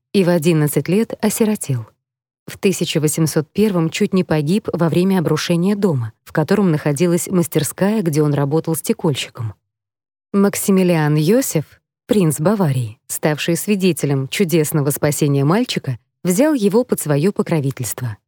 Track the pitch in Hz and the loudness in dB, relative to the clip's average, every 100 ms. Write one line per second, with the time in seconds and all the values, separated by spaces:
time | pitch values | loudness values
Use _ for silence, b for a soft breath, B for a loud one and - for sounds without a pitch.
0 | _ 202 175 175 156 160 147 151 147 196 | _ 0 2 2 2 2 2 0 0 0
1 | 226 - 214 - 214 214 - 123 110 _ | -2 -2 -2 0 0 -2 -4 -6 -6 _
2 | _ _ _ _ - - 196 175 175 165 | _ _ _ _ -20 -2 -2 0 -2 0
3 | 151 165 156 160 151 - 214 175 160 - | 0 0 0 0 -4 0 0 2 -2 -2
4 | 208 185 175 156 147 208 - 170 170 165 | 0 0 0 -2 0 -2 -2 -2 0 2
5 | 190 190 160 156 - 170 185 208 196 135 | 2 2 0 -2 0 0 0 0 0 0
6 | 110 - - - 151 208 190 151 151 143 | -4 -10 -6 -4 0 2 2 0 -2 0
7 | 175 175 - 185 165 160 143 - 196 220 | 0 0 0 -2 0 -2 -4 -2 0 0
8 | 170 147 151 143 139 160 160 156 - 220 | 0 2 2 2 0 -2 -2 -4 -2 -2
9 | 170 131 - - 110 - _ _ _ _ | -2 -2 -6 -8 -10 -10 _ _ _ _
10 | _ _ _ 202 196 - - 190 180 165 | _ _ _ 0 2 0 2 2 4 2
11 | 147 151 151 240 269 160 - _ _ _ | 2 2 4 2 2 -4 -4 _ _ _
12 | - 208 160 143 156 214 165 127 113 - | -2 2 2 2 0 2 0 0 -4 -10
13 | _ - 160 147 - 170 - 202 185 156 | _ -4 -2 -2 -2 -2 -2 0 0 0
14 | 139 139 135 - 175 160 147 156 143 - | -2 -2 -4 -2 0 2 0 0 -2 0
15 | 147 - 147 139 139 202 247 - - 123 | -2 0 0 2 2 2 0 -4 -6 -8
16 | _ _ 180 180 302 285 202 214 254 190 | _ _ -2 2 2 2 2 2 0 -2
17 | 147 143 185 - - 160 135 - 123 - | 0 0 2 -2 -2 0 -2 -4 -8 -6
18 | 123 104 | -8 -8